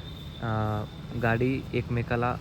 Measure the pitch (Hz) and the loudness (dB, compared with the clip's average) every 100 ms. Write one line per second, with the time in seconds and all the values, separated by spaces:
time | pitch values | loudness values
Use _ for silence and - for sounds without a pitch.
0 | - - - - 117 107 107 107 107 - | -8 -10 -10 -4 0 2 2 0 -2 -8
1 | - 120 113 117 127 135 - 123 120 120 | -6 0 2 4 4 2 0 -2 0 0
2 | 117 120 120 117 | 2 2 2 0